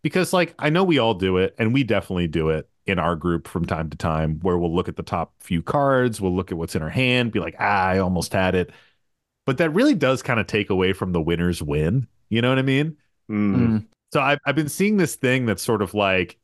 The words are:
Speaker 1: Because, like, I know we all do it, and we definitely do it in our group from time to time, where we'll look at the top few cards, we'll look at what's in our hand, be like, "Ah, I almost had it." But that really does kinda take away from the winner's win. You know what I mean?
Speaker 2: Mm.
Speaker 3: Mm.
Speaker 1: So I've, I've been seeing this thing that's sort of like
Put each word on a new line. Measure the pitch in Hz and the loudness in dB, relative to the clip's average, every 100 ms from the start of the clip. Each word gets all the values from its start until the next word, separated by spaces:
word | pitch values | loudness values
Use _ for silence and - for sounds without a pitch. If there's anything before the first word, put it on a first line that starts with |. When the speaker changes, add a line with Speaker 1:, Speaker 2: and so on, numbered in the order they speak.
Speaker 1:
Because, | 151 185 165 | -2 -2 0
like, | 185 170 - | 0 0 -2
I | 151 | 0
know | 165 | 2
we | 190 147 | 4 4
all | 113 | 2
do | 95 95 90 | 2 0 2
it, | 95 - | 0 0
and | 110 131 | 0 0
we | |
definitely | 117 101 - 92 87 | 2 -2 0 -2 0
do | 80 78 | 0 0
it | 78 - _ - | -2 -6 _ -4
in | 90 | -2
our | 80 85 | 0 -2
group | 87 85 - | -2 -4 -4
from | 90 87 | -6 -4
time | 80 80 | -4 -6
to | 78 | -4
time, | 87 80 78 78 | -2 0 -2 -2
where | 90 87 | -2 0
we'll | 87 | 0
look | 87 90 | -2 -4
at | 80 | -10
the | |
top | 82 90 80 _ | -8 -6 -6 _
few | - 85 | -4 -4
cards, | - 147 139 131 127 104 | -2 0 2 2 0 -2
we'll | 95 90 | -2 -2
look | 92 | -4
at | 85 | -6
what's | 85 87 | -4 -4
in | |
our | 78 | -4
hand, | 98 127 123 120 | 0 2 2 0
be | 101 | -2
like, | 80 - | -6 -4
"Ah, | 101 101 92 | 0 2 2
I | 95 | 2
almost | 90 87 - | 0 -2 -2
had | 101 92 90 | 0 2 0
it." | 87 - _ _ _ _ _ _ - | -2 -10 _ _ _ _ _ _ -6
But | - | 0
that | 165 | 0
really | 165 285 214 | 2 2 2
does | 131 131 | 2 0
kinda | - 117 | 0 -2
take | 95 104 101 | 0 -2 0
away | 95 92 | 2 2
from | 95 92 | 0 -2
the | 87 | -2
winner's | 80 85 87 85 | 0 0 0 -2
win. | 76 73 78 127 120 _ _ | -2 0 0 0 -4 _ _
You | 113 | 0
know | 123 | 2
what | 131 | 2
I | |
mean? | 135 135 160 156 _ _ - | 2 0 0 -6 _ _ -6
Speaker 2:
Mm. | 107 104 98 | -2 2 2
Speaker 3:
Mm. | 117 110 - _ _ | 2 0 -4 _ _
Speaker 1:
So | 151 | -2
I've, | 135 143 - | 0 0 0
I've | 139 | -2
been | 151 | -2
seeing | - 202 208 | -2 0 2
this | 160 - | 0 0
thing | 127 131 120 | 0 2 0
that's | 95 | -2
sort | - 110 | -2 -2
of | 98 | 0
like | 107 98 92 90 - | 0 2 2 0 -8